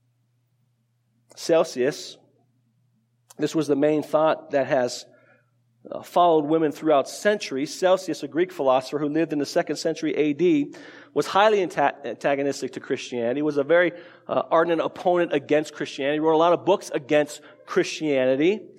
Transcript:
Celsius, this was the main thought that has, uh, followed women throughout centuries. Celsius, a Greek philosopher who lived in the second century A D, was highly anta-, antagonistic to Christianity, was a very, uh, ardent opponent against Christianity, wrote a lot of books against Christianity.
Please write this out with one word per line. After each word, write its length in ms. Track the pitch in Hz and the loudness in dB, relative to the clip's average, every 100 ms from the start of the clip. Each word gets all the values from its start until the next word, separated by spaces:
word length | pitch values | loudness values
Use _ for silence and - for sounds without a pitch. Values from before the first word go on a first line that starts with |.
| _ _ _ _ _ _ _ _ _ _ _ _ _ - | _ _ _ _ _ _ _ _ _ _ _ _ _ -8
Celsius, 800 | - 160 - 127 127 147 - - _ _ _ _ _ _ _ _ _ _ _ - | 0 2 2 0 -2 -2 -10 -20 _ _ _ _ _ _ _ _ _ _ _ -6
this 160 | 147 | -4
was 120 | 160 143 | -2 0
the 100 | 139 | 2
main 260 | 151 151 | 2 0
thought 500 | - 151 156 - - | 0 2 2 0 -2
that 140 | 139 127 | -2 0
has, 380 | 139 123 - - _ _ _ _ _ _ _ - | 0 0 -6 -16 _ _ _ _ _ _ _ -14
uh, 120 | - | -14
followed 420 | - 180 175 156 | -2 4 4 4
women 280 | 147 160 156 | 2 0 0
throughout 360 | 139 156 151 - | 0 2 2 2
centuries. 680 | - 208 208 - 135 151 | -2 -2 -2 -4 -6 -6
Celsius, 480 | - 180 185 185 151 | -2 2 2 -2 -10
a 60 | 143 | -6
Greek 240 | 139 180 | -2 -2
philosopher 460 | - 135 127 131 147 | 0 2 2 0 -4
who 100 | 147 | -2
lived 240 | 151 165 | -2 -2
in 60 | 151 | -2
the 80 | 139 | -2
second 300 | 180 170 147 | -2 -2 -2
century 380 | 165 156 156 | -4 -4 -2
A 180 | - 151 | 0 0
D, 420 | 143 175 151 147 - - - - | 2 2 2 0 -8 -20 -20 -8
was 140 | - - | -4 0
highly 380 | 190 214 208 | 4 4 4
anta-, 420 | 175 - 143 - 123 | 0 0 0 -2 -8
antagonistic 640 | 107 156 139 139 135 131 | -4 -2 0 -2 -4 -8
to 80 | - | -8
Christianity, 640 | - 131 - 123 117 139 | -6 -6 -6 -4 -2 -2
was 140 | 151 143 | 0 0
a 80 | |
very, 280 | 135 170 175 - - - - | 2 4 2 -2 -14 -16 -4
uh, 160 | 135 - | -4 2
ardent 300 | 165 170 160 | 2 2 0
opponent 520 | 139 - 185 175 170 | -2 -2 0 0 0
against 420 | 147 127 147 151 | -2 0 0 0
Christianity, 460 | - 143 - 135 151 | -8 -10 -4 -2 0
wrote 140 | 160 | 2
a 40 | 156 | 4
lot 140 | 170 | 4
of 120 | 160 | 4
books 260 | 127 196 - | 2 0 0
against 460 | 160 131 151 147 - - - - | -8 0 2 2 -6 -20 -20 -4
Christianity. 960 | 185 175 - 156 135 127 135 165 220 - | -2 -2 -2 -2 0 2 2 2 0 -6